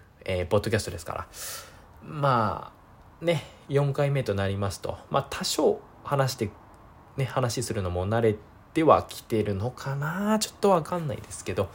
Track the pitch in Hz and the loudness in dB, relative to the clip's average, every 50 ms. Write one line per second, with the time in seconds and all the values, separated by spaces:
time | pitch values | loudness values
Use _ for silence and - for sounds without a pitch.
0 | - - - - - - 95 90 90 87 107 101 - 107 110 101 - - - 82 | -20 -20 -20 -12 -6 -4 -2 -2 0 2 2 2 2 2 0 0 0 -2 -8 -8
1 | - - - - - - - - - - - - - - - - - - - - | -8 -8 -8 -8 -8 -10 -12 -12 -12 -10 -12 -12 -14 -16 -20 -20 -20 -20 -20 -20
2 | - - 156 151 143 139 127 117 110 101 - - - - - - - - - - | -16 -12 -4 0 2 4 4 4 2 2 0 -4 -8 -14 -18 -20 -20 -20 -20 -20
3 | - - - - 165 170 170 135 - - - - - - 139 143 143 143 135 - | -20 -20 -16 -4 -2 0 0 0 -2 -8 -16 -18 -6 0 2 2 2 2 2 2
4 | 143 143 139 135 127 - 101 98 98 98 98 98 101 98 - - - - - - | 2 2 2 0 0 0 0 0 0 0 0 -2 -2 -2 -4 -4 -6 -8 -8 -8
5 | - - - - - - - - 185 - - - 147 104 - - - - - - | -6 -2 -2 -2 -2 -2 -4 -6 -4 -2 0 2 4 4 2 0 -4 -16 -20 -14
6 | - - 143 135 135 127 - - 110 98 - - - - - - - - - - | -6 -2 0 2 2 0 0 -2 -4 -6 -6 -10 -20 -20 -20 -20 -20 -20 -20 -20
7 | - - - - 135 - - 139 127 117 - 139 - - - 107 92 90 87 90 | -20 -10 -6 -4 -4 -2 0 0 0 0 0 -2 -4 -4 -4 -4 -2 -2 -2 -2
8 | 92 98 113 117 117 110 104 - - - - - - - - 160 160 143 104 87 | 0 0 2 2 4 2 2 0 -4 -16 -20 -20 -20 -4 0 4 6 8 8 8
9 | - - - - - - 120 110 101 104 98 92 101 127 - - - 139 139 143 | 6 0 -8 -14 -6 -2 0 0 0 0 -2 -2 -4 -4 -6 -8 -8 -6 -4 -4
10 | 139 151 170 185 208 208 220 214 - - - - - 202 190 170 151 - 175 175 | -4 -4 -2 -2 0 2 2 2 0 -2 -2 0 4 4 4 4 2 0 -4 -4
11 | 165 143 101 - - - - - - 107 92 104 92 - - | -4 -4 -6 -6 -10 -12 -14 -10 -8 -4 -2 -2 -2 -2 -4